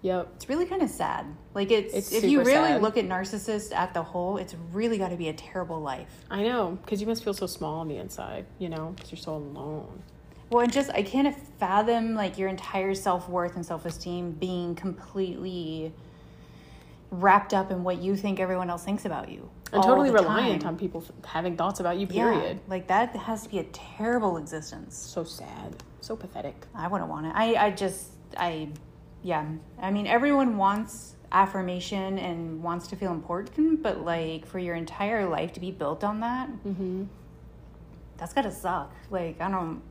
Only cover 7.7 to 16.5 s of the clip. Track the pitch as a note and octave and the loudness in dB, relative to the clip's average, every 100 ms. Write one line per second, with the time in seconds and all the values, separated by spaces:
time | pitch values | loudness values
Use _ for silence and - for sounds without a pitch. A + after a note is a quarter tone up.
7.7 | D#3+ D#3+ B2+ - - - - - - F3+ | -4 -4 -6 -8 -10 -8 -10 -12 -8 -6
8.7 | D#3+ D#3+ F#3 - D#3+ - D#3 C#3+ C#3 C#3 | -6 -8 -10 -14 -12 -8 -8 -8 -10 -8
9.7 | D#3 - - - - - - - A#3+ A#3+ | -8 -10 -16 -18 -20 -20 -20 4 6 6
10.7 | C4 C#4 - G3+ C4 C#4+ C#4 - - F#3 | 4 2 0 2 4 4 2 -12 -4 4
11.7 | G3 A3 A#3 A3+ A3 G3 F#3+ F#3+ F#3+ - | 6 6 4 2 0 -2 0 -2 -2 -4
12.7 | G3 F#3+ F#3+ G3+ F3+ F3 F3+ F3 F3+ E3 | -2 0 0 2 0 0 0 0 -4 -6
13.7 | E3 E3+ E3 F3 F3 F3 D#3 F#3 F3+ F3 | -6 -6 -8 -6 -4 -4 -4 -2 -2 -2
14.7 | E3+ G3 F#3 - G3 F#3+ D3 F#3 F3+ D#3+ | -2 -4 -6 -8 -4 -2 -2 -6 -6 -6
15.7 | D#3+ D#3+ D#3+ - - - - - | -4 -6 -10 -18 -20 -20 -20 -20